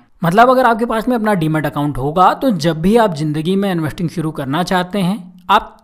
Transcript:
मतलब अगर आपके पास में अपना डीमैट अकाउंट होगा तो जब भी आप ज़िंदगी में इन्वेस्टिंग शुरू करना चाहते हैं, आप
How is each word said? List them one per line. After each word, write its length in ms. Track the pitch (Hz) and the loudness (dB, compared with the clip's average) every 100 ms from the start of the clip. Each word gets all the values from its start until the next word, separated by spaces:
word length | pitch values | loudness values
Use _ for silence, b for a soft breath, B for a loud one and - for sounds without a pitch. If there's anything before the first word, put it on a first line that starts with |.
| _ - | _ -4
मतलब 260 | 165 190 247 | 0 4 4
अगर 160 | 254 247 | 6 2
आपके 200 | 226 240 | 2 -2
पास 200 | 220 233 | -4 -2
में 60 | 247 | -2
अपना 180 | 214 | 0
डीमैट 320 | 202 156 156 147 | 0 0 0 -2
अकाउंट 320 | 147 147 123 | -2 -4 -2
होगा 340 | 139 170 185 | -2 2 2
तो 160 | 285 269 | 4 0
जब 280 | 180 165 160 | 0 0 0
भी 160 | 180 233 | 2 4
आप 180 | 214 | 2
ज़िंदगी 400 | 147 156 151 160 196 | 0 -4 -2 -2 -2
में 140 | 202 | 0
इन्वेस्टिंग 360 | 170 156 - 165 | -2 -4 -4 -6
शुरू 200 | - 160 | -4 -6
करना 320 | 151 131 147 | -6 -4 -2
चाहते 380 | 180 185 180 208 | 0 -2 -2 -2
हैं, 440 | 175 226 - - - | -2 -4 -8 -10 0
आप 260 | 208 220 - | 0 0 -4